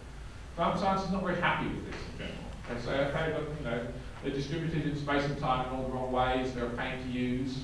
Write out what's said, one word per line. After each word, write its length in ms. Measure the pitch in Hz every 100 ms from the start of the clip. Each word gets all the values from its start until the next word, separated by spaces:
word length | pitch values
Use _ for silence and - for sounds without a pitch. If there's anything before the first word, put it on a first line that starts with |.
| - - - - - -
Climate 240 | 170 180
science 240 | 196 196
is 60 | 170
not 120 | 190
very 160 | 180 -
happy 280 | 160 - -
with 240 | - -
this 80 | - -
in 60 | -
general. 260 | - - - - -
They 80 | 120
say, 240 | 123 139 -
"Okay, 260 | 160 160 143
but, 220 | - -
you 60 |
know, 220 | 117 120 123 - - -
they're 100 | 139
distributed 540 | 139 - 165 156 160 143
in 100 | -
space 280 | - 143
and 140 | 143 -
time 300 | 139 127 127
in 60 |
all 80 | 131
the 100 | 127
wrong 180 | 131 127
ways, 440 | 127 127 131 127
they're 120 | 123 120
a 40 |
pain 320 | 120 127 127
to 60 | 127
use, 500 | 123 123 127 135 -